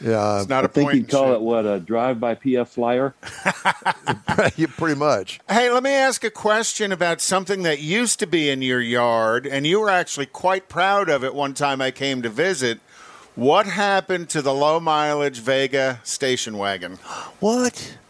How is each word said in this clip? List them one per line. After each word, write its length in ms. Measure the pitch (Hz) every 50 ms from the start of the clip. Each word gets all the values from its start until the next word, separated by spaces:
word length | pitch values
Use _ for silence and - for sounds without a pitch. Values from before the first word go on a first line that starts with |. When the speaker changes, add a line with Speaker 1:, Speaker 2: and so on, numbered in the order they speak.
Speaker 1:
yeah. 400 | 139 117 113 107 104 104 104 101
Speaker 2:
It's 80 | 101 95
not 140 | 135 131 135
Speaker 3:
I 20 |
Speaker 2:
a 20 |
Speaker 3:
think 220 | - - 147 143 143
Speaker 2:
point 80 | 143
Speaker 3:
you'd 120 | 131 110 -
call 180 | 143 139 135
Speaker 2:
and 80 | 131 127
Speaker 3:
it, 60 | 110
what, 240 | 113 113 117 113 107
a 140 | 107 101 98
drive-by 560 | 85 92 113 117 120 131 127 113 120 117 113
P 220 | - - 135 127
F 140 | 123 120 -
Flyer? 420 | - - 120 117 123 123 135 135 - _
Speaker 1:
<laughs> 40 | - - - - - 185 - - - 196 - - - 190 - - - - - - - - 165 185 202 156 -
Yeah, 120 | - 160 147 -
pretty 200 | - 160 160 147
much. 420 | 139 147 151 131 104 95 - - - _ -
Speaker 2:
Hey, 200 | 196 233 247 247
let 140 | 240 254 254
me 60 | 269
ask 320 | 277 269 269 269 254 - -
a 60 | 220
question 600 | - - - 214 214 220 226 - - - 214 196 190
about 260 | 160 180 175 170 160
something 440 | - - 190 190 190 165 202 190 180
that 160 | 165 151 139
used 380 | 151 151 185 226 247 214 - -
to 80 | 214
be 220 | 170 160 170 151 143
in 120 | 139 131
your 180 | 131 127 127 123
yard. 460 | 120 117 120 123 120 120 117 113 113 110 113
And 280 | 123 135 139 135 139 143
you 120 | 151 180 214
were 100 | 214 208
actually 360 | 190 180 160 - - 147 139
quite 440 | - - - - 180 190 190 - _
proud 400 | - 170 180 196 202 202 196 165
of 140 | 147 135 123
it 100 | 135 135
one 180 | 143 143 139 135
time 280 | - 147 143 139 131
I 100 | 131 131
came 300 | 131 - 139 139 135 127 117
to 60 | 117
visit. 500 | 104 117 160 190 185 139 131 120 113 - _ _ - - - - - - - - _
What 300 | - 117 135 156 196 214
happened 600 | 202 175 196 202 202 196 190 185 - 185 175 170 147
to 120 | - 160
the 120 | 131 139 135
low 260 | 139 143 151 156 170
mileage 600 | 170 160 151 151 151 147 147 147 147 143 131 120
Vega 600 | 110 123 135 135 135 135 135 139 131 131 127 117 -
station 540 | - - - 143 131 127 120 - 117 107
wagon? 400 | 104 98 98 98 92 90 87 92 - -
Speaker 4:
<gasps> 360 | - - - - - - -
What? 580 | - 208 233 247 247 247 - - - - - - _